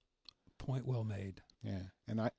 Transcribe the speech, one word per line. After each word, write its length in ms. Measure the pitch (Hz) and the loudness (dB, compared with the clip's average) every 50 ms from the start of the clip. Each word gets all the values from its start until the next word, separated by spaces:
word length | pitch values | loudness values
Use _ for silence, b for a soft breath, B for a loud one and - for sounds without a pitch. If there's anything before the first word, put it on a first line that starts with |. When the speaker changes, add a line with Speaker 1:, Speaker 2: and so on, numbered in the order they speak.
| _ _ _ _ - - - _ _ - _ - | _ _ _ _ -20 -20 -20 _ _ -20 _ -8
Speaker 1:
Point 260 | - 139 131 131 123 | -2 0 0 0 2
well 180 | 127 127 113 110 | 2 2 2 2
made. 380 | 107 101 98 98 95 92 - - - - - 110 | 2 0 0 -2 -4 -6 -8 -14 -20 -14 -8 -4
Speaker 2:
Yeah. 260 | 107 98 92 95 95 - _ - | -2 -2 -2 -2 -4 -10 _ -6
And 120 | 110 110 113 | -2 2 4
I, 80 | 110 - - | 2 2 2